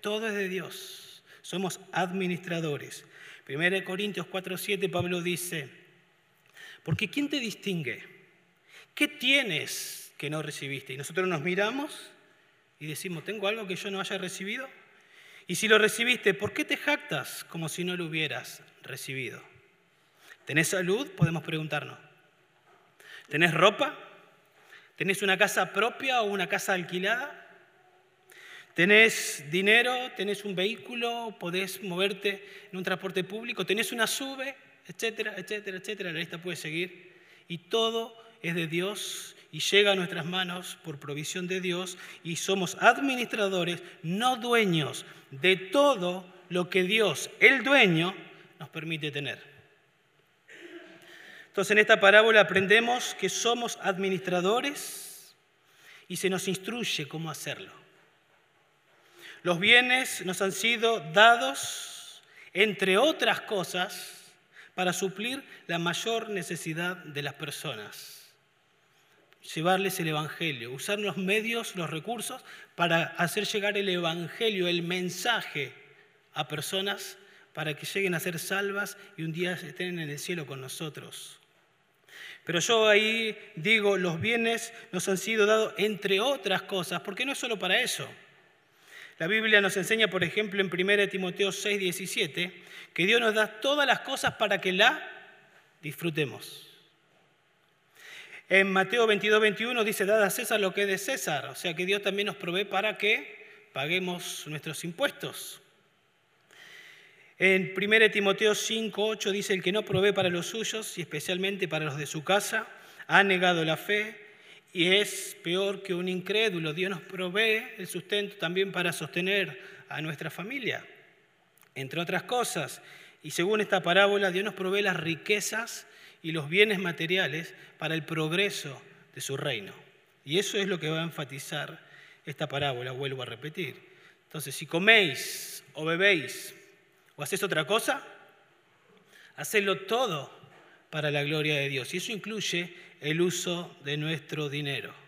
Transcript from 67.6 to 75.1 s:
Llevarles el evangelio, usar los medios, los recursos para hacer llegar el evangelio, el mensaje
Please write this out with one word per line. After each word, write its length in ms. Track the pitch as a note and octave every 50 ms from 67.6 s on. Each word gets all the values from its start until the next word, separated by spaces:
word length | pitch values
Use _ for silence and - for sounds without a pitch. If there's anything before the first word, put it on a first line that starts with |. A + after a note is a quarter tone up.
| - D#3 B2 G#2+ G#2 G#2 - - - - - - - - _ _ _ _ _ _ _ _ _ _ _ _ _ _ _ _ _ _ _ _ _ _ - - -
Llevarles 440 | D#3+ D#3+ F3 F#3 F#3 G3 F#3+ F#3 -
el 100 | E3+ D#3+
evangelio, 640 | D#3 D3+ D#3 D3 - - E3+ D#3+ C#3 A#2+ A2+ A#2+
usar 280 | C3 C#3 - - G3+ G#3
los 180 | G#3 G3 D#3+
medios, 580 | F#3 F#3+ F#3 G3+ A3 G#3+ A3+ A#3 A#3 A3+ - -
los 140 | F3+ E3 D3
recursos 540 | D#3 D#3+ D3+ G#3+ A#3+ A3+ - - B3 - - - - - - _ _
para 280 | - E3+ E3+ E3 E3 E3
hacer 420 | - - - F3 E3+ - G#3+ G3+
llegar 320 | G3 - G#3 G3 G#3 G3+
el 100 | G3+ G3+ F#3+
evangelio, 800 | F3+ F3 E3+ E3 E3 F3 E3+ D3+ - - A#3 A3+ G#3 F#3 F3
el 160 | F3 F3 F3 E3+
mensaje 920 | E3+ F3+ F#3 F#3 F3+